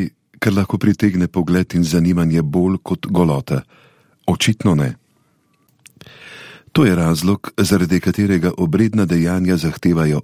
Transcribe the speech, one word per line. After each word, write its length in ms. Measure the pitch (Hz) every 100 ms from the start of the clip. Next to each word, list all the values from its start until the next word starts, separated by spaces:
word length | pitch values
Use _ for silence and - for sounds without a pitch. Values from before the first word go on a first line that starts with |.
| 87 - _ -
kar 140 | 113
lahko 240 | 101 95 98
pritegne 500 | 104 101 104 90 87
pogled 480 | 92 82 90 90 87
in 80 |
zanimanje 580 | 82 87 85 87 82 82
bolj 360 | 76 82 90 95
kot 240 | - 90 -
golota? 540 | 90 85 71 - 67 - _ _ _ _ _ -
Očitno 500 | 175 - 107 104 78
ne. 200 | 67 - _ _ _ _ _ _ _ _ - - - - - - - - _
To 140 | - 127
je 100 | 87
razlog, 560 | 82 80 87 98 - -
zaradi 420 | 95 98 90 92
katerega 520 | 92 87 101 92 87 87
obredna 480 | 87 95 113 107 90
dejanja 520 | 85 82 92 92 87
zahtevajo 640 | 80 - 90 82 78 73